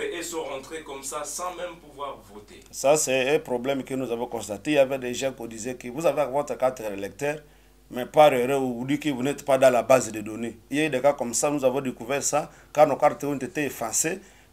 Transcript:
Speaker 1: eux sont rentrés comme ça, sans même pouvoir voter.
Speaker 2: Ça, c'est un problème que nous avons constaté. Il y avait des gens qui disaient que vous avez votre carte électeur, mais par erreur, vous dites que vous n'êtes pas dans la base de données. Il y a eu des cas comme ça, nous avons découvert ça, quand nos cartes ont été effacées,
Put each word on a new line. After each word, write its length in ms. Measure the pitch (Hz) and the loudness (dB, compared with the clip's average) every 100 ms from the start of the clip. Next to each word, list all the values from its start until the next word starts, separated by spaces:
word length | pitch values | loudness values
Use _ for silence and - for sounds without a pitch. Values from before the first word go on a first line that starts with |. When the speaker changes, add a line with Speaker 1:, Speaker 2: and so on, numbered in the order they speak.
Speaker 1:
eux 200 | 139 170 | -8 -6
sont 220 | 165 160 | -8 -8
rentrés 380 | 151 135 135 160 | -8 -10 -12 -14
comme 200 | 147 135 | -12 -12
ça, 220 | - 156 | -10 -8
sans 300 | 143 - 175 170 | -8 -8 -8 -8
même 200 | 175 165 | -10 -12
pouvoir 360 | 147 135 143 - - | -18 -12 -12 -12 -16
voter. 280 | 104 - - - | -20 -20 -20 -16
Speaker 2:
Ça, 280 | - 135 156 | -2 4 4
c'est 360 | - 131 127 | 4 0 2
un 40 | 156 | 0
problème 440 | 156 123 127 139 | 0 -4 -2 -2
que 100 | 123 | -4
nous 180 | 135 123 | -4 -4
avons 140 | 117 120 | -4 -4
constaté. 460 | 117 104 101 151 | -6 -8 -6 0
Il 20 | |
y 40 | 147 | 4
avait 200 | 131 135 | 4 2
des 160 | 127 | -4
gens 180 | 120 135 | -4 -4
qui 160 | 131 117 | -6 -12
disaient 280 | 110 117 123 | -8 -8 -8
que 120 | 123 | -8
vous 160 | 127 | -2
avez 220 | 165 139 135 | 0 0 0
votre 280 | 139 143 117 | -2 -4 0
carte 220 | 127 127 | -2 -2
électeur, 580 | 107 98 101 92 143 156 - _ _ _ - | -8 -8 -8 -6 -6 -6 -10 _ _ _ -12
mais 140 | 120 | -8
par 280 | 123 151 151 | 0 8 8
erreur, 260 | 127 123 139 | 8 2 0
vous 240 | 131 117 127 | 0 -4 -2
dites 160 | 147 | -2
que 60 | 151 | -2
vous 140 | 123 | -2
n'êtes 220 | 135 139 | -2 -2
pas 120 | - 135 | 2 6
dans 120 | 131 | 6
la 120 | 120 | 6
base 300 | 110 131 110 | 6 4 4
de 80 | 110 | -6
données. 380 | 107 110 117 104 - | -8 -6 -8 -10 -4
Il 60 | 139 | 0
y 40 | |
a 40 | 156 | 0
eu 40 | |
des 100 | 127 | 2
cas 140 | 139 | 2
comme 180 | 139 120 | 2 -2
ça, 180 | 113 147 | -2 0
nous 140 | 143 | 2
avons 160 | 127 131 | 2 0
découvert 420 | 131 - 113 139 | -4 -6 -4 -4
ça, 280 | 123 147 165 - - | -2 -2 -4 -12 -2
quand 140 | 147 147 | 4 4
nos 100 | 127 | 6
cartes 280 | 147 131 | 2 2
ont 100 | 143 | -6
été 300 | 139 120 151 | -4 -6 -4
effacées, 560 | 139 - 113 107 160 196 - - - | -4 -4 -4 -2 -2 -4 -10 -20 -20